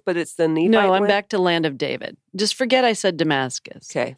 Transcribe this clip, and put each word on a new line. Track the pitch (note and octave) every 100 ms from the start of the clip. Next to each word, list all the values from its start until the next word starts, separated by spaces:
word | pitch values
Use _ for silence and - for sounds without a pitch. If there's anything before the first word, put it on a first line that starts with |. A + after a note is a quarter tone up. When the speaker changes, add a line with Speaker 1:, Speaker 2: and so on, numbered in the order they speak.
Speaker 1:
but | - E3+
it's | D#3+
the | - D#3+
Nephite | D#3+ F3
Speaker 2:
No, | A3
I'm | G3+ F#3
Speaker 1:
land? | G3+
Speaker 2:
back | G3+ G#3
to | G#3
land | F3+ E3+ D#3+
of | C3+
David. | C#3+ B2+ - - _ F#3
Just | G3+
forget | - B3+ B3+
I | B3
said | G#3 G3 E3
Damascus. | D#3+ C#3 C3 - - - -
Speaker 1:
Okay, | - A#2+